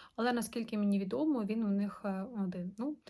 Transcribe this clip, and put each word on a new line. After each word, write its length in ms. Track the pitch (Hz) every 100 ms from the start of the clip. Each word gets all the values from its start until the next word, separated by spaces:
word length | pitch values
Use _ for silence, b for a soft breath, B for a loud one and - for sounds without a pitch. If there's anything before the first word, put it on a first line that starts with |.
| B -
Але, 160 | 247
наскільки 460 | 240 226 233 226 208
мені 200 | 202 202
відомо, 460 | 190 254 311 254
він 180 | 196 226
у 60 | 208
них, 340 | 202 202 -
е, 200 | 202 190 240 220
один. 280 | 185 180 180 202
Ну, 180 | 285 294